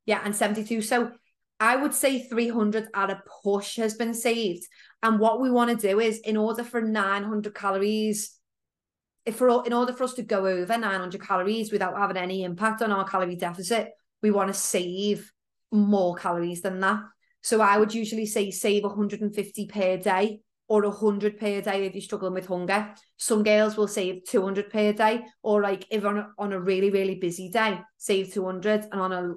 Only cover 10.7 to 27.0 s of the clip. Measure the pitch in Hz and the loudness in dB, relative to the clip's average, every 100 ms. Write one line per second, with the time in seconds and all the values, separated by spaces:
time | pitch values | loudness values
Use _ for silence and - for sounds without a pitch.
10.7 | 233 220 190 180 185 - 185 190 220 208 | -2 -2 -4 -4 -10 -4 -2 0 -2 -2
11.7 | 202 185 190 196 185 180 190 180 175 220 | -2 -2 -2 -2 -2 -4 -4 -4 -2 -2
12.7 | 214 226 202 190 190 180 175 175 175 180 | 0 0 0 0 0 -2 -2 -6 -6 -2
13.7 | 226 - - _ - 214 202 190 196 - | -2 -2 -10 _ -2 2 2 2 -2 -2
14.7 | 196 180 185 208 202 - _ _ _ - | -2 -2 -2 -2 -2 -4 _ _ _ -2
15.7 | 214 208 202 180 175 185 175 170 175 190 | 2 4 4 2 0 -2 -2 -2 -4 -6
16.7 | 185 190 214 - _ _ _ - 220 208 | -2 0 0 -4 _ _ _ 0 4 4
17.7 | 208 214 220 214 220 214 214 202 180 220 | 6 4 0 -4 -4 -2 -2 -2 -2 2
18.7 | 202 196 202 202 202 208 208 202 - 190 | 2 0 -2 -4 -2 -4 -4 -6 -8 -8
19.7 | 208 185 185 202 185 214 214 _ _ - | -2 0 0 2 2 0 -2 _ _ 0
20.7 | 214 202 202 214 202 208 208 214 202 208 | 2 2 2 0 2 -2 -2 -4 -2 -2
21.7 | 196 190 185 - 196 185 185 180 180 180 | -2 -2 -6 -8 -6 -4 -4 -4 -4 0
22.7 | 202 214 - _ - - 214 214 214 214 | 0 0 -10 _ -8 0 2 4 6 4
23.7 | 214 202 208 185 185 - 220 190 196 202 | 2 -2 0 -4 -4 0 0 0 -2 -2
24.7 | 220 208 214 220 233 233 _ 220 208 202 | 2 2 4 2 2 -4 _ 2 4 4
25.7 | 190 - 220 208 208 208 - 202 190 180 | -2 -2 -2 0 -2 -4 -6 -4 -2 0
26.7 | 190 196 196 | 2 4 2